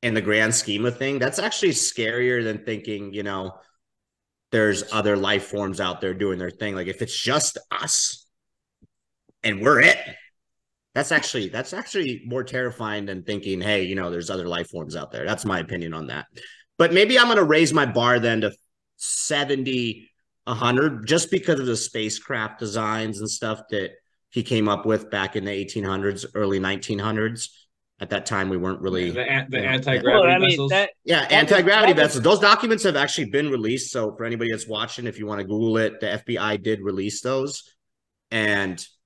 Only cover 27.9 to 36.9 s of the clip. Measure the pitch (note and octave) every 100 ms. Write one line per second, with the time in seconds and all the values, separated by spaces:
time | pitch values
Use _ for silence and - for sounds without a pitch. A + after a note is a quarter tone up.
27.9 | - G2 G2 - G2+ F#2+ F2+ F#2 F#2+ F#2+
28.9 | F#2 F2 F2+ B2 C3+ C3+ C3 C3 C3 C3+
29.9 | C3 - A3+ F3 F#3 F#3 E3 C#3 F#3+ G3+
30.9 | - - E3 C3 D3+ D3 G3 F3+ G#3+ G#3+
31.9 | D#3 D3 C3 C#3 G3+ G3+ A3 A#3 A3 F#3+
32.9 | D3 D3 - A2+ C#3 D3 B2+ G#2+ B2+ -
33.9 | B2+ G#2+ F#2+ A#2 A#2 A#2 A2 - G#2+ A#2
34.9 | - A#2+ G2 G#2+ G2+ G2 G#2+ A2+ A2+ A2
35.9 | - G#2 G#2+ - G#2+ G#2+ G#2 A2 G#2+ G2